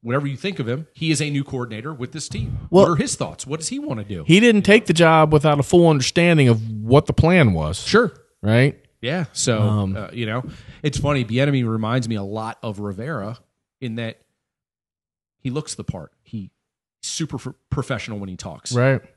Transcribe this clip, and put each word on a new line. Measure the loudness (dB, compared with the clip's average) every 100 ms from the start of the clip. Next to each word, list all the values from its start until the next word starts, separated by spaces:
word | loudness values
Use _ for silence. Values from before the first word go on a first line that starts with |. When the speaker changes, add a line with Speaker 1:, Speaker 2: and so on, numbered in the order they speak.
Speaker 1:
Whatever | -2 -4 -2
you | -6
think | -8 -6
of | -6
him, | -6 -10 -8
he | -2
is | -2
a | -2
new | -4
coordinator | -4 -6 -8 -10 -12
with | -12 -12
this | -12 -12
team. | -8 -8 -8 2
Speaker 2:
Well, | 6 6
Speaker 1:
What |
are | 4
his | -2
thoughts? | -4 -8 -8 -10
What | -10
does | -8
he | -8
wanna | -8 -8
do? | -6 -10 4
Speaker 2:
He | 6
didn't | 6 4
take | 6 4 4
the |
job | 4 6 6 4
without | 4 2 0
a |
full | 4 4 6
understanding | 4 0 2 4 6 4
of | 4 0 -8
what | 4 4 4
the |
plan | 2 4 6 4
was. | 2 -2 -4 0
Speaker 1:
Sure. | 2 2 -4 _ _
Speaker 2:
Right? | 0 2 2 0 _ _
Speaker 1:
Yeah. | -6 -4 -6
So, | -4 -2 2
Speaker 2:
Um, | 2 0 -2 -4
Speaker 1:
uh, | -8
you | -8 -6
know, | -6 -8 -16 -20 -8
it's | -6 -4
funny. | -2 -2
Bieniemy | -2 0 0 0 0
reminds | -2 -2 -2 -2
me | -6
a |
lot | -6 -8 -10 -10
of | -12 -8
Rivera | -10 -10 -10 -10 -10 -14 _ _ _ _
in | -12 -10
that | -10 -12 _ _ _ _ _ _ _ _ _ _ _ _
he | -8
looks | -8 -10 -14
the |
part. | -10 -12 -12 _
He | _ -14 -14 _ _ _ _ _
super | -12 -8 -8 -8
f-, | -12 -16 _
professional | -6 -4 -6 -8 -10
when | -10
he | -12
talks. | -14 -14 -4
Speaker 2:
Right. | 0 2 2 -4